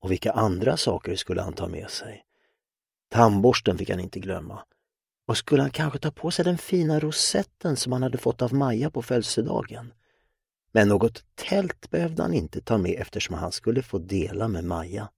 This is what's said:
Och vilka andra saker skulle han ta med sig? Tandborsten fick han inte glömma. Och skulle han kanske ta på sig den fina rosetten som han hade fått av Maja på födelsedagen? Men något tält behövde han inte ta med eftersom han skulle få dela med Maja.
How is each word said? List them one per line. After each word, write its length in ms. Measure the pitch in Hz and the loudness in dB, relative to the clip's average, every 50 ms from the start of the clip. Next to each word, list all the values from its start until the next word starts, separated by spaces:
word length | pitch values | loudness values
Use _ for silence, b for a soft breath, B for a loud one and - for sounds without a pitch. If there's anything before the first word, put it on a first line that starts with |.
| - | 0
Och 80 | 92 | -2
vilka 220 | 92 87 - - - | -2 0 0 0 2
andra 440 | 110 110 107 92 87 98 123 151 | 2 2 2 2 2 2 2 2
saker 400 | 160 - - 98 82 - - 92 | 2 0 0 0 -2 -2 -4 -6
skulle 260 | 95 - - 95 90 90 | -6 -4 -4 -4 -4 -4
han 100 | 92 - | -4 -6
ta 160 | - - 87 | -8 -8 -6
med 220 | 87 82 85 - | -6 -10 -10 -10
sig? 320 | - - - 117 110 101 _ _ _ _ _ _ _ _ _ _ _ _ _ _ _ _ _ _ | -12 -12 -10 -12 -16 -16 _ _ _ _ _ _ _ _ _ _ _ _ _ _ _ _ _ _
Tandborsten 720 | - 113 117 113 104 101 98 123 123 - - - 92 - | 4 6 6 6 6 6 6 6 4 4 2 0 0 0
fick 120 | 95 - | -2 -4
han 100 | 101 90 | -4 -6
inte 200 | 90 92 - 98 | -6 -8 -10 -12
glömma. 440 | 92 95 92 - - - - - - _ _ _ _ _ _ _ _ _ _ _ _ - | -8 -8 -8 -8 -8 -10 -14 -16 -16 _ _ _ _ _ _ _ _ _ _ _ _ -2
Och 80 | 113 | -2
skulle 260 | - - - 151 135 139 | -2 0 2 2 4 4
han 80 | 139 | 2
kanske 280 | - - 160 151 - 139 | -2 -2 -4 -4 -4 -4
ta 120 | - 151 | -6 -6
på 200 | - - - 160 | -6 -4 -6 -4
sig 140 | 180 - 170 | 0 0 2
den 140 | 180 180 165 | 2 2 0
fina 420 | - - - 180 175 156 156 151 | -2 0 0 2 2 4 2 2
rosetten 760 | 156 151 156 - - - - - 196 - _ _ - 180 147 | 0 0 -2 0 0 0 0 0 -2 -2 _ _ -2 -2 -2
som 160 | 127 - 127 127 | -2 -2 -2 0
han 100 | 127 127 | 0 0
hade 160 | 127 117 127 | -2 -2 -2
fått 240 | - - - - 127 | -2 -2 0 0 -2
av 120 | 123 127 | 0 0
Maja 360 | 139 139 131 117 107 131 147 | 0 0 2 0 0 -2 -2
på 120 | - 131 113 | -4 -6 -4
födelsedagen? 920 | - 127 120 110 - - - 107 - - - - - - 113 120 120 - _ _ _ _ _ _ _ _ _ _ _ _ _ _ _ _ | 0 0 0 0 0 -2 -2 -2 0 -2 -4 -4 -6 -10 -14 -14 -14 -18 _ _ _ _ _ _ _ _ _ _ _ _ _ _ _ _
Men 160 | 110 104 101 | 6 6 8
något 360 | 104 98 - 113 117 - - _ _ | 8 6 6 6 2 0 -20 _ _
tält 560 | - - - - 202 196 180 - _ - - | -14 -4 0 2 2 2 0 -4 _ -10 -4
behövde 320 | - 160 170 165 165 160 170 | -2 0 0 0 0 -2 0
han 120 | 175 170 | 2 2
inte 260 | 151 80 - - - | 0 0 -2 -8 -10
ta 180 | - - 117 107 | -2 0 0 2
med 220 | 92 87 90 82 | 2 0 0 -2
eftersom 340 | 87 - - 101 - - 92 | -4 -8 -6 -6 -6 -4 -4
han 180 | 85 87 85 - | -4 -6 -6 -6
skulle 300 | - _ 113 117 - - | -4 _ 0 0 0 -2
få 160 | - - 98 | -2 -6 -6
dela 500 | 82 92 98 95 80 - - - 110 113 | -4 -2 -2 0 0 -2 -2 -4 -2 -2
med 160 | 104 90 85 | -2 -2 -2
Maja. 440 | 85 87 85 82 87 90 104 104 101 _ | -2 -4 -4 -4 -6 -8 -10 -10 -10 _